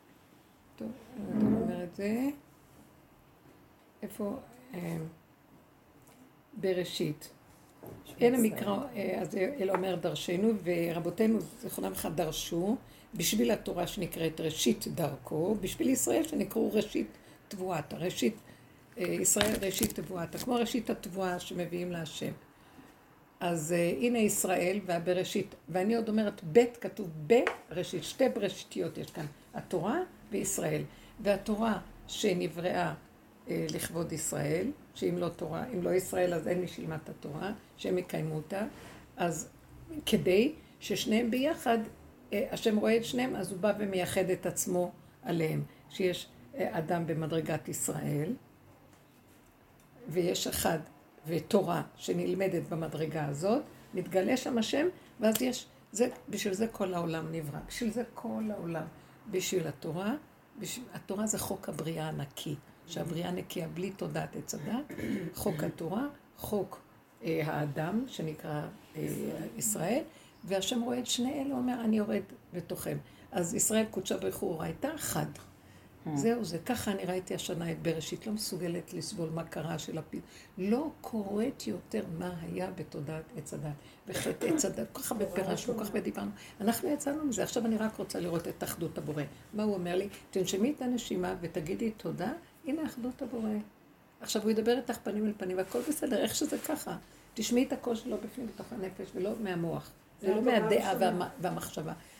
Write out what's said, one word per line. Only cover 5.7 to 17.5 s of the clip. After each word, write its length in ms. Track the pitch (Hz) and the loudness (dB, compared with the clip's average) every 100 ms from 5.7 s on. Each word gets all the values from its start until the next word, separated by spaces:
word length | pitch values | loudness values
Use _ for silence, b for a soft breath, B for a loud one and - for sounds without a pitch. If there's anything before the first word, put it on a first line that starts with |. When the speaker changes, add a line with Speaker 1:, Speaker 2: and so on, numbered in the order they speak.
| - - - - - - - - | -20 -20 -20 -20 -20 -20 -20 -16
Speaker 1:
בראשית. 800 | 220 190 180 175 - 160 147 - - - - - - - - - - | -2 2 2 0 0 0 -2 -8 -18 -20 -20 -20 -20 -16 -14 -14 4
אין 140 | 240 | 6
המקרא, 440 | 254 220 - 190 202 277 226 | 8 6 4 0 0 -2 -4
אה, 220 | 190 185 | -2 -2
אז 160 | 185 - | -2 2
אל 340 | 185 269 190 | 0 2 2
אומר 260 | 185 185 175 | 2 2 0
דרשנו, 560 | 170 147 - 175 220 214 | 0 -2 0 4 4 4
ורבותינו, 720 | 170 175 170 165 170 175 220 220 165 - | 2 2 2 0 -2 4 4 4 0 -8
זיכרונם 300 | 190 - 190 | -8 -4 -4
לברכה, 180 | 190 190 | -2 -2
דרשו, 680 | 160 156 156 - 170 190 269 B B B | 0 0 -2 -2 0 2 0 B B B
בשביל 360 | - 165 214 240 | -2 2 4 4
התורה 360 | 208 - 175 170 | 2 0 -2 -2
שנקראת 540 | - 165 165 160 160 | -2 -4 0 -2 0
ראשית 480 | 160 156 175 - - | -2 2 4 4 0
דרכו, 680 | 147 147 139 - 156 175 214 | -2 -2 -2 -4 0 0 0
בשביל 280 | 185 - 247 | -2 0 2
ישראל 400 | 254 - - - | 4 4 2 2
שנקראו 440 | 220 196 226 226 | 0 -2 0 2
ראשית 340 | 208 208 - - - B B | 2 2 0 -4 -6 B B
תבואת, 460 | - | -12